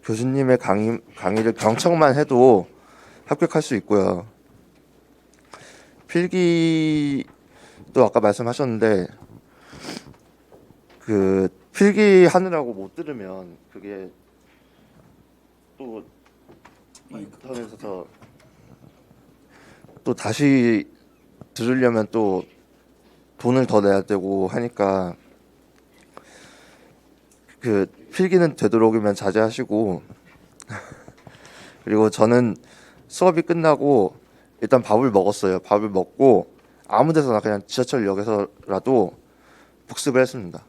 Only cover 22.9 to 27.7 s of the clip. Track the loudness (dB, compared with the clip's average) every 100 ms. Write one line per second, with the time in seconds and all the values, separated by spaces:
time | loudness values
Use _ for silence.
22.9 | _ _ _ _ _ -2 0 2 2 2
23.9 | 0 -2 -4 -2 -4 -4 -6 -8 -2 -2
24.9 | -2 -4 -12 _ _ _ _ _ _ _
25.9 | _ _ -20 _ -20 -20 -20 -20 _ _
26.9 | _ _ _ _ _ _ _ -4